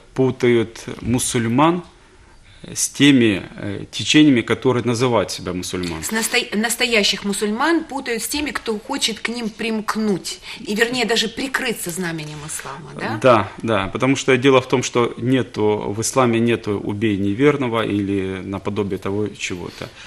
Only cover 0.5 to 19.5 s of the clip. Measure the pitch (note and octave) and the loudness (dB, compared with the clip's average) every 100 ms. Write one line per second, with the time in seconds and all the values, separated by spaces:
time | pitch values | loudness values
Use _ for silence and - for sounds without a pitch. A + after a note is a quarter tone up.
0.5 | A#2 A2+ - - - A2+ B2 - B2+ A2+ | 4 2 -4 -14 -10 -2 -2 0 -2 0
1.5 | A#2+ D#3+ F3 F3 - - - - - - | 4 4 2 -4 -18 -20 -20 -20 -20 -20
2.5 | - - - - - C#3+ C3+ A2+ F#2 - | -20 -12 -6 -6 4 6 8 6 2 -4
3.5 | - G#2 G2 G#2 - G#2+ D3+ D3+ B2 - | -10 -8 -8 -10 -8 2 6 8 6 2
4.5 | A2+ C3 A#2+ A2 A2+ B2+ A#2 F2 - F#2 | 0 2 2 0 0 2 2 0 -4 -6
5.5 | F2 F2 F#2 F2+ D#2+ D#2+ A3 A3 A#3+ A#3+ | -6 -6 -4 -4 -6 -4 -4 -2 -2 -2
6.5 | G3+ A3+ - B3 A3+ G3+ G3 G3+ G3 G#3 | -2 -2 -2 0 2 2 0 -4 -2 -2
7.5 | A3 D4 E4 - C4+ C4 A3+ - D4 D4 | 0 0 0 -2 -8 -6 -4 -4 -4 -4
8.5 | - - G#3+ - C4+ - G#3 - A#3+ A3 | -6 -6 -6 -4 -4 -2 -4 -8 -6 -8
9.5 | - A3+ A3 G#3+ G#3+ G#3+ F3+ - - - | -6 -4 -4 -4 -2 0 0 -4 -12 -14
10.5 | - - G#3 A#3 B3+ A3 A3+ A3+ - C4+ | -14 -6 -2 -2 0 0 0 0 -4 -6
11.5 | - B3 G3 F3+ E3+ F3 D#3+ D3+ D3+ D3+ | -4 -4 -4 -6 -6 -6 -6 -8 -12 -12
12.5 | - C#3 C#3 D3 C#3+ G3 C#4+ C3 A2+ G2+ | -12 -12 -14 -14 -10 -6 2 6 6 4
13.5 | - A2+ G#2 G2 A2+ B2+ C3+ - B2+ C#3 | -4 -2 0 0 0 2 2 4 4 6
14.5 | C3 B2+ C3 - B2 A#2 - A#2 C3 A#2 | 6 4 0 0 2 0 0 0 2 0
15.5 | - G#2+ G#2 A2+ G#2 A2 C3+ B2 A2+ A#2 | 0 0 0 -2 -4 -2 2 2 4 2
16.5 | A2+ - G2+ - G2+ A2 G2 G2+ G2+ C#3+ | 0 -2 -4 -4 -2 0 0 0 2 2
17.5 | C#3 B2+ A2+ G#2+ G2+ G2 G2 F#2+ F#2+ F#2 | 2 0 -2 0 0 0 -2 -2 -6 -6
18.5 | G2 - G#2 G2+ F#2 G2 G2+ G#2 - - | -6 -4 -4 -2 -4 -4 -4 -4 -6 -8